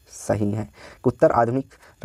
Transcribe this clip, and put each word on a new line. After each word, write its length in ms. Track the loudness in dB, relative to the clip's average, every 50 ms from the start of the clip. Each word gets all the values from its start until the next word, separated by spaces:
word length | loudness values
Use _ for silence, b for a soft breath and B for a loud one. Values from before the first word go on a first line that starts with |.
| _
सही 440 | _ -20 -12 -4 -4 -2 -2 -2 -4
हैं। 220 | -4 -6 -8 -10 B B B B B B -2
उत्तर 260 | -2 2 2 2 2
आधुनिक 420 | 4 2 0 0 0 -4 -6 -8 -18 b b b b b